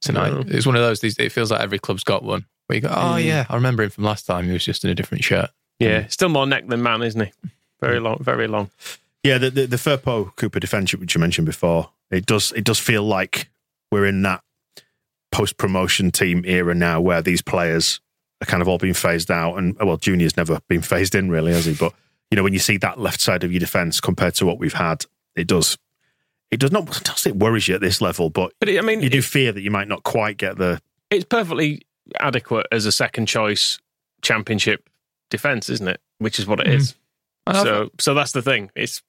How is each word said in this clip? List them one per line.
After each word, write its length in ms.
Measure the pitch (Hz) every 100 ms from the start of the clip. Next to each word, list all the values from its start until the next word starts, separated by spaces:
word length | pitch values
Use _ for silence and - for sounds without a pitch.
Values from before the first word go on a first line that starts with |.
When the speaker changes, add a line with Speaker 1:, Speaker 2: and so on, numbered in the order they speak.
Speaker 1:
tonight. 320 | - 98 92
Speaker 2:
No. 100 | 69 -
Speaker 1:
It's 180 | - 131
one 80 | 120
of 60 |
those, 180 | 117 104
these, 160 | 113 110
it 120 | 117
feels 200 | 123 110
like 80 | 110
every 180 | 104 98
club's 240 | - 98
got 200 | - 98
one, 220 | 110 104 - _ -
where 80 | 110
you 40 |
go, 80 | 127
"Oh, 260 | - 175 170
Speaker 2:
Mm. 80 |
Speaker 1:
yeah, 220 | 160 156 123
I 60 |
remember 300 | 117 127 113
him 60 | 104
from 120 | -
last 220 | 104 104 -
time. 200 | 90 90
He 60 |
was 120 | 90
just 180 | - -
in 60 | 95
a 40 |
different 280 | 90 - -
shirt." 280 | - 95 - _ _ -
Speaker 2:
Yeah, 240 | 110 107
Speaker 1:
Mm. 80 | 107
Speaker 2:
still 160 | - 180
more 160 | 143 135
neck 200 | 139 127
than 140 | 120
man, 200 | 120 113
isn't 180 | 117 113
he? 120 | 101 - - - _ _
Very 200 | 131 120
long, 180 | 113 113
very 240 | 123 123 110
long. 220 | 107 101 _ - - _ _
Speaker 3:
Yeah, 160 | 139 127
the, 120 | 127
the, 160 | 139 127
the 100 | 123
Firpo 580 | 151 135 135 117 95 -
Cooper 220 | 110 98
defence, 320 | 95 107 92
which 200 | 95 90
you 60 | 85
mentioned 260 | 82 85 80
before, 440 | - 87 82 - _ _
it 160 | 92 101
does, 260 | 107 - -
it 80 |
does 140 | 113 107
feel 240 | - 107
like 440 | 107 95 95 - - _ _ _ _
we're 160 | 104 98
in 160 | 98
that 200 | 98 90 _ _ _ - - _ _ _ _
post-promotion 760 | - 104 - 98 92 90 - 92
team 340 | - 92 87 90
era 280 | 90 87
now 260 | 87 85 82
where 220 | 90 85
these 200 | 85 87
players 580 | - 92 85 82 80 - _ _ _ -
are 40 | 104
kind 160 | 90
of 60 | 90
all 100 | 87
being 160 | 95
phased 360 | 87 90 85 85
out. 260 | 85 85 92
And, 200 | 90 -
well, 180 | 101 78
Junior's 400 | - 90 80 87
never 240 | 80 76 -
been 140 | 85
phased 320 | - 90 92
in, 160 | 101 92
really, 220 | 82 80
has 120 | 85
he? 100 | 82
But, 180 | 76 82 - _ _ _
you 60 | 104
know, 60 |
when 100 | 95
you 60 | 95
see 180 | - 98
that 200 | 98 120
left 200 | 95 -
side 240 | - 90
of 80 | 90
your 80 | 90
defence 400 | - 98 85 -
compared 340 | - 90 90 -
to 100 | 92
what 120 | -
we've 160 | 78
had, 300 | - 85 80 - _ _
it 120 | - 85
does, 320 | 190 - - _ _ _ _ _ _ _
it 100 | 113
does 100 | 139
not, 140 | 202 160
not 320 | - - -
say 120 | -
it 60 | 98
worries 300 | 110 110 90
you 80 |
at 60 | 92
this 200 | 92 -
level, 300 | 95 85 82
but 220 | - 92 -
Speaker 2:
But 80 | 202
it, 100 | 196
I 40 |
mean, 180 | 220 220
Speaker 3:
you 80 | 131
do 80 | 135
Speaker 2:
it, 60 |
Speaker 3:
fear 280 | - 143 123
that 80 | 101
you 80 | 101
might 180 | 101 101
not 140 | 98
quite 320 | - 117 107 101
get 200 | 98 98
the 220 | 90 82 - _ -
Speaker 2:
it's 140 | 202
perfectly 580 | - 233 175 147 151 147 - _ - -
adequate 460 | 143 156 - 113 -
as 140 | 113 107
a 60 |
second 340 | - 120 - 107
choice 520 | 117 107 104 - - _ _ _ _
championship 640 | - 113 104 104 110 104 _ _ _ _ -
defence, 380 | 110 143 120 -
isn't 200 | 120 90
it? 120 | - _ -
Which 200 | 110 -
is 80 | 98
what 140 | 104
it 60 | -
Speaker 1:
Mm. 80 |
Speaker 2:
is. 200 | 135 131 - _ _ _ _ -
Speaker 1:
I 60 |
love 140 | 190 120
Speaker 2:
So, 160 | 104
Speaker 1:
it. 180 | 107 -
Speaker 2:
so 140 | 143
that's 180 | 143 135
the 80 | 131
thing. 280 | 127 120 95
It's, 280 | - 110 -